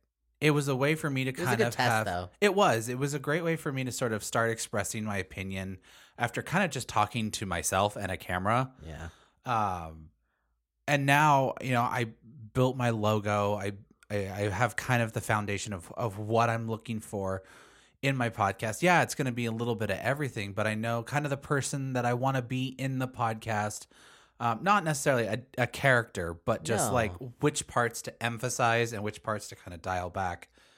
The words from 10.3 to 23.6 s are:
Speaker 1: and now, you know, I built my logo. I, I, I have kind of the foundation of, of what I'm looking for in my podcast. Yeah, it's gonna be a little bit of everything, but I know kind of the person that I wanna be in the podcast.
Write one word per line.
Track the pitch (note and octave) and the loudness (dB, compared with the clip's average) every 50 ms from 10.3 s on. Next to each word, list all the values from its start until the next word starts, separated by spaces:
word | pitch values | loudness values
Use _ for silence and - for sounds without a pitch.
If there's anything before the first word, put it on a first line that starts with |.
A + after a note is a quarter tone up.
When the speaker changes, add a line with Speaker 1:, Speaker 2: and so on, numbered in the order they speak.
| _ _ _ _ _ _ _ _ _ _ _ - | _ _ _ _ _ _ _ _ _ _ _ 0
Speaker 1:
and | D3 C#3+ C#3 | 0 2 4
now, | C#3 C#3 C#3+ D#3 D3+ C#3+ C#3 C3+ B2+ - - | 4 6 6 8 8 8 6 6 2 0 -2
you | - B2+ B2+ | -2 0 2
know, | A#2+ A#2+ | 2 2
I | - - B2 A#2+ A2+ A2+ - - A2+ B2+ D3+ A2+ G#2+ - | 2 0 0 -2 -2 -6 -10 -20 -20 -20 -18 -18 -4 2
built | C3 B2+ B2+ B2+ C3+ | 2 4 4 2 2
my | B2 A#2+ | 2 2
logo. | A#2 A2 G#2 G#2+ G#2+ G#2+ G2+ G#2 G#2 G#2 G#2 G2+ G#2 | 2 2 4 4 4 4 2 2 2 2 2 2 0
I, | G#2 F#2+ G2+ G2+ G#2 G#2+ - _ _ _ - | 0 -2 -4 -6 -8 -12 -20 _ _ _ -6
I, | G#2 | -4
I | G#2 G2 F#2+ F#2+ G2+ G#2 G#2 | -4 -4 -4 -2 -2 -2 0
have | F#2+ F2+ B2 A2+ - | 2 2 0 0 0
kind | - - - B2+ A#2+ A#2 | -2 -2 0 2 2 2
of | A2 - | 0 -2
the | A#2+ | -2
foundation | - - A2+ G#2+ G#2 G2+ G2+ G2 - G#2+ G#2 | 0 0 0 0 0 -2 -4 -4 -4 -6 -6
of, | F2+ F2 - - | -8 -8 -10 -8
of | - A#2+ A2+ F#2+ G#2 | -4 -4 -4 -4 -4
what | G#2+ G#2+ A2 A2+ A2+ A#2 | -4 0 2 4 4 4
I'm | A2+ A2+ A#2 A2+ | 2 0 -2 -4
looking | A2+ G#2+ - - A#2 G#2+ | -6 -6 -6 -6 -6 -6
for | - - - G2+ G2 F#2+ F#2+ F#2+ - - - - - - - _ _ _ _ _ | -6 -6 -6 -4 -2 -2 -4 -4 -6 -12 -20 -20 -20 -20 -20 _ _ _ _ _
in | - C#3 C3+ | -2 0 0
my | C3 B2 A#2 | 2 0 0
podcast. | - - G#2 G2 G2+ - - A2 G#2 - | 0 2 2 2 2 0 -4 -4 -2 2
Yeah, | - F3 F3+ E3 C3 | 4 4 6 6 4
it's | - - | 2 0
gonna | - D3 C3 A#2 | -2 -2 -2 -2
be | A#2+ A#2+ | -2 -2
a | A#2 A2 | -2 -2
little | A2+ A#2+ A#2+ A#2 | -2 -2 -2 -2
bit | G#2 A2 G2 | 0 -2 -2
of | F#2+ F#2 | -2 -2
everything, | - A2+ C#3 C#3+ D3+ C3 - A2+ G2+ G2 G2+ | 0 -2 -2 0 -2 -4 -4 -4 -6 -4 -2
but | G#2 G#2+ | -2 0
I | G#2+ G#2+ | 0 0
know | G#2+ A2+ A#2 A#2 A#2 A2+ | 0 -2 -2 -2 -4 -4
kind | - C3 D3 D3+ | -4 -2 -2 -2
of | C#3+ | -2
the | C#3 | -4
person | C3+ - - D3+ C#3 C3 - - C#3 C3+ C3+ C3 | -6 -4 -2 -2 -2 0 -2 -4 -6 -4 -4 -2
that | B2 A#2+ | 0 0
I | A#2+ B2 | 0 0
wanna | B2 B2 C3 C3 C3 | 0 0 0 0 0
be | B2 A#2 C3 C3 C3 C3 | -2 -2 -2 -2 -2 -4
in | C3 - C3+ C3+ C3+ C3 | -4 -6 -6 -4 -2 -2
the | C3 B2+ | -4 -4
podcast. | - - A#2+ A2+ A2 A2 - A2+ A2 G#2 | -2 -2 -2 -2 -2 -4 -4 -2 -2 0